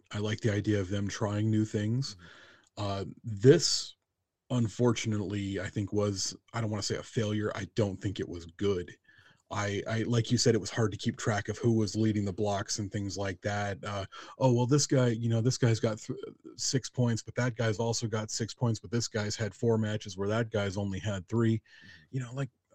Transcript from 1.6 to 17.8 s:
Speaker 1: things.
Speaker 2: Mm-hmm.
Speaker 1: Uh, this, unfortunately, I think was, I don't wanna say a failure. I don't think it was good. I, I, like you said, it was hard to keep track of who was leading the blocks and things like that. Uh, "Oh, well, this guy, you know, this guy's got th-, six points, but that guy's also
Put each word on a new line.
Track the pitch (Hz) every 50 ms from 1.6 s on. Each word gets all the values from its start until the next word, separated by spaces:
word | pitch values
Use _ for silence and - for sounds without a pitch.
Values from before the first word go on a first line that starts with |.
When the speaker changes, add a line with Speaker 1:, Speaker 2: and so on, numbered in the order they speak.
| 107
Speaker 1:
things. | 107 - 107 104 107 113 127 135 - - - - - - - - - - - _ _ _
Speaker 2:
Mm-hmm. | - 104 98
Speaker 1:
Uh, | 98 98 98 127 - -
this, | - 113 107 98 104 131 156 165 - - - - - - - _ _ _ _ _ _ _ _ _ _ -
unfortunately, | 127 123 117 104 - - 123 120 113 - - 113 107 104 101 85 101 104 101 98 98 95
I | 92 -
think | - 110 101 98
was, | - 104 101 104 101 95 - - - - _ _
I | - 117
don't | 117 107
wanna | 107 101
say | - - -
a | -
failure. | - - - 117 110 104 107 107 104 107 -
I | - 101 - -
don't | - 110 98 95 -
think | - 104 90 -
it | 95 -
was | 85 87 85
good. | 85 - - 101 101 101 90 87 - - - _ _ _ - - - _ _ _ -
I, | - 101 104 101 101 98 - -
I, | 113 113 107
like | - 120 117 113 -
you | 123 117
said, | - 123 113
it | 107
was | 90 107
hard | - 120 113 104
to | 104 -
keep | - 120 107
track | - - 123 107 101 - -
of | 107 -
who | - 120
was | 113 113 107 98 -
leading | 107 110 110 104 107 101
the | 101
blocks | 90 90 107 101 101 98 98 - - -
and | 107 92
things | - 104 101 98 92
like | 98 101 98 92 -
that. | - 104 101 101 104 101 98 - -
Uh, | 107 104 101 95 - - - - - - -
"Oh, | 131 131
well, | 120 117 123
this | 117 143 147 143
guy, | - 147 131 127 123
you | 113 113 117 117
know, | 113 113
this | 110 131 123 -
guy's | - 117 113 107
got | - 113 107 107
th-, | - - 127 - - - - _ - - -
six | - - - - 127 - -
points, | - - 123 120 117 107
but | - - -
that | - 123 127 113
guy's | - 117 113 107
also | 95